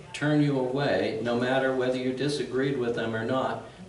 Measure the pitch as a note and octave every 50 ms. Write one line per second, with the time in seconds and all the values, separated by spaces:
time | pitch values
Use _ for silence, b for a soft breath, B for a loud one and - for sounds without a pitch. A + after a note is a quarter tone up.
0 | - - - - C#3+ D3+ D3+ D3+ D3 C#3+ C3+ C3 B2+ B2 B2+ C#3+ C#3+ C3 A2 A2
1 | A2 G#2+ - A2 A2+ A#2+ A#2+ B2 B2 B2 C3 C3+ C3+ C3 C3 B2+ B2+ B2+ B2 B2+
2 | B2+ C3 B2+ C3 C#3 D3 C#3+ C3 B2 A#2+ B2 B2+ C#3 C#3+ B2 B2 A#2+ A#2 A#2 A#2+
3 | A2+ A2+ A2 A2 A2+ A#2+ C3 C3 A#2+ A2 - - B B B B B